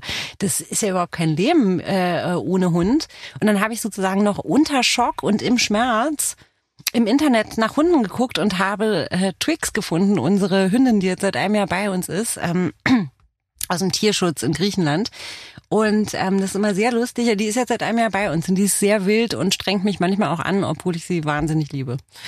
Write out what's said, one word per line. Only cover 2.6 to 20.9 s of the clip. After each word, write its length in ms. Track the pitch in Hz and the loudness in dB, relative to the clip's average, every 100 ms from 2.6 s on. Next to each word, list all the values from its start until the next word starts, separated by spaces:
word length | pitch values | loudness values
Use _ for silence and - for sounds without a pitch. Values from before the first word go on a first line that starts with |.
| 180 | 2
Hund. 360 | 170 180 294 - - - - | 2 2 0 -2 -10 -18 -2
Und 80 | 214 | 0
dann 140 | 202 | 2
hab 100 | 220 | 0
ich 100 | 226 | -4
sozusagen 400 | 220 - 190 196 | -6 -2 0 2
noch 160 | 208 196 | 2 0
unter 460 | - 156 311 277 | 0 2 2 2
Schock 400 | 233 - 240 - | 2 2 0 0
und 180 | 160 214 | -2 0
im 160 | 139 240 | 2 0
Schmerz 800 | - 208 254 220 285 294 - - - _ _ - - | 2 0 2 0 0 -2 -6 -8 -18 _ _ -8 -2
im 140 | 240 220 | 0 2
Internet 500 | 277 302 233 214 - | 4 4 2 0 -2
nach 180 | 220 - | 0 2
Hunden 280 | 330 330 | 4 4
geguckt 360 | 202 - 247 - | 2 -2 -2 0
und 180 | 202 185 | 0 0
habe, 520 | 190 202 220 185 - | -2 0 0 0 0
äh, 220 | 180 190 - | 0 -2 -2
Twix 340 | - 330 - | -2 -2 -4
gefunden, 440 | 226 - 165 196 196 | -6 -2 0 2 2
unsere 540 | 127 202 196 196 190 | 2 2 2 2 2
Hündin, 280 | 233 262 214 | 4 4 4
die 60 | 185 | 2
jetzt 140 | 180 | 0
seit 140 | 196 123 | -2 0
einem 200 | 170 214 | 0 0
Jahr 120 | 196 | 0
bei 220 | 180 208 | -2 -2
uns 180 | 185 - | -4 -2
ist, 320 | 165 226 - | -4 -4 -4
ähm, 300 | 170 170 180 - - | -2 0 -2 -4 0
<clears throat> 240 | 254 151 - _ _ _ _ - | 0 0 -10 _ _ _ _ -4
aus 120 | 180 | -2
dem 120 | 185 | -2
Tierschutz 520 | - 214 196 175 147 | 0 0 2 0 0
in 100 | 123 | -4
Griechenland. 560 | 160 202 190 156 151 233 - - - - - - | -2 -2 0 0 0 -2 -8 -16 -16 -18 -20 -2
Und, 460 | 208 214 214 202 | 0 2 2 0
ähm, 240 | - 190 196 | -2 0 0
das 120 | 190 | 0
ist 40 | 190 | 0
immer 180 | 208 190 | 0 0
sehr 160 | 226 | 0
lustig. 340 | 233 240 - 240 | 0 -2 0 0
Ja, 80 | 202 | 2
die 100 | 214 | 0
ist 100 | 226 | 0
jetzt 140 | 247 | -2
seit 140 | 233 | -2
einem 140 | 151 226 | 0 0
Jahr 120 | 226 | 0
bei 200 | 196 202 | 0 0
uns 160 | 156 165 | -2 0
und 80 | 185 | 0
die 100 | 202 | 2
ist 140 | - | 2
sehr 260 | 202 214 185 | 2 2 2
wild 280 | 214 233 | 2 0
und 200 | 110 180 | -2 -2
strengt 300 | - - 196 | -2 -2 -2
mich 160 | 208 185 | -2 0
manchmal 300 | 180 196 175 | 0 0 0
auch 100 | 165 | -2
an, 240 | - 196 | -2 0
obwohl 320 | 143 156 180 | -2 -2 -4